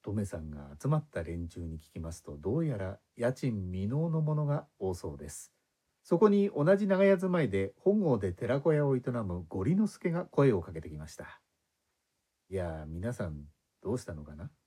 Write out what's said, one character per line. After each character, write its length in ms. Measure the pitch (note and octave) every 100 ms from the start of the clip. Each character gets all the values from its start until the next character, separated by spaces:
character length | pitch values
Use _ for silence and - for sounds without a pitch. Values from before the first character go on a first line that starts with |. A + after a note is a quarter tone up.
ト 140 | -
メ 100 | G#2
さ 140 | G2 E2+
ん 120 | D#2
が 200 | D2 C#2+ D2
集 80 | C#3
ま 100 | D#3
っ 60 | D3+
た 160 | -
連 260 | E2 E2+ E2+
中 120 | -
に 180 | E2 D#2
聞 140 | -
き 80 | -
ま 120 | E2
す 100 | D#2+
と、 160 | - D2
ど 200 | E2+ C#3
う 60 |
や 140 | D#3+ A2
ら 200 | F#2+ G2+ _ -
家 140 | A#2
賃 400 | C#3 C3+ A2 F2+
未 180 | F#2 G2+
納 200 | C#3 E3
の 140 | D#3+
者 240 | D3+ D3+ D3
が 200 | D3 - _
多 160 | F#3+
そ 220 | - - C#2+
う 20 |
で 100 | D2
す。 240 | - - _ _ _ _ _
そ 160 | - F3
こ 120 | G#3+
に 200 | G3+ G3+ -
同 200 | D3 G3
じ 100 | G#3
長 180 | F#3+
屋 140 | G3 F#3+
住 100 | F#3
ま 140 | F3+
い 80 | C3
で 240 | G2 F#2+ -
本 240 | F#3 G#3+
郷 160 | F3+ A#2
で 160 | G2
寺 300 | F2+ - C3+
子 100 | D#3+
屋 140 | D3+ C#3+
を 100 | C3
営 60 | C3
む 380 | A#2+ G#2 F2 E2+
ゴ 180 | -
リ 80 | G#2
之 160 | F#3+ G#3+
助 220 | - F3+
が 140 | E3+
声 300 | F3+ - C#3
を 80 | G2+
か 100 | -
け 80 | D#2+
て 80 | D#2
き 80 | D2+
ま 100 | D2+
し 100 | -
た。 260 | D2+ - _ _ _ _ _ _ _ _ _ _ _
い 60 |
や、 320 | F#2+ F2 D#2+ D2+
皆 240 | E2 G#2+
さ 140 | B2 F2
ん 160 | D2+ D2 _ _ _
ど 100 | -
う 60 | A#3
し 80 | -
た 80 |
の 80 | D#2+
か 120 | D2
な？ 160 | D2+ - _